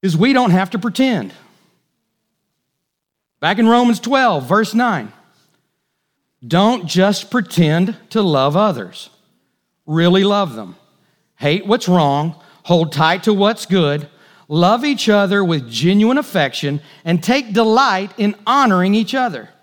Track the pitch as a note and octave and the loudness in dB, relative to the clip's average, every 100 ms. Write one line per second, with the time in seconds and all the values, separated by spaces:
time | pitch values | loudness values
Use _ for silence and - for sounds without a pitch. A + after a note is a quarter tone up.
0 | G3 D#3+ A3+ C4+ A#3+ F3+ F#3+ F#3+ A3 F3+ | -2 0 2 2 2 2 0 -4 -6 -2
1 | C4 G#3+ G2 - _ _ _ _ _ _ | -2 -2 -6 -14 _ _ _ _ _ _
2 | _ _ _ _ _ _ _ _ _ _ | _ _ _ _ _ _ _ _ _ _
3 | _ _ _ _ D3+ G3 A3+ A#3+ B3 A3+ | _ _ _ _ -4 2 4 4 2 0
4 | A#3 C4+ B3+ E3 B2+ G3 A3 A3 B3 F3 | -2 0 2 0 0 0 0 0 -2 -2
5 | G#2 _ _ _ _ _ _ _ _ _ | -8 _ _ _ _ _ _ _ _ _
6 | _ _ _ _ A#2+ E3+ G#3 B3 E3+ F3 | _ _ _ _ -4 2 2 0 -2 0
7 | F#3+ G3 - B3 G3 - D#3+ D#3+ F#3+ A3 | 0 0 -4 -4 -4 0 2 2 0 -4
8 | _ A3+ G3+ C#3+ C3+ D#3 G#3+ C3+ F#2 - | _ -2 0 2 2 2 0 -2 -10 -14
9 | - _ _ _ _ _ _ _ - D#3+ | -20 _ _ _ _ _ _ _ -4 2
10 | E3+ F#3 G3 G3+ F#3+ A2 G2 F2 _ _ | 4 4 2 0 -2 -6 -16 -18 _ _
11 | _ _ _ _ C#3+ E3+ G#3 A#3+ - F3+ | _ _ _ _ -2 -2 0 -2 2 2
12 | D3 C#3+ D#3 - - _ - F3 D#3+ C#3+ | 2 0 -4 -8 -20 _ 0 0 0 0
13 | D#3+ F3+ A3 G#3 G3+ A3 - F#3+ D3+ D3 | 0 2 0 2 0 -2 -2 0 0 -2
14 | D3 _ _ _ _ D3+ F3 A#3 D4 C4 | -8 _ _ _ _ 0 2 2 0 -2
15 | - G#3 G3 G3+ F#3 D#3+ A#2+ A2+ D#3+ G3+ | 2 2 2 0 0 -2 -4 -2 0 2
16 | A3 C4 - F#3+ C#3 - D3 D3 - - | 2 0 -2 -2 -4 -4 -6 -6 -10 -14
17 | E3 E3+ - C4+ A#3 G3+ A3 A3+ C4+ F#3+ | -4 -4 0 -2 0 -2 2 2 2 0
18 | G3 - G#3 G3+ - C4+ B3+ F#3 F#3 G#3 | -6 -4 -4 -4 -2 2 2 2 2 0
19 | G#3+ C4 B3+ C#3+ G#2+ _ | 0 -2 -4 -6 -14 _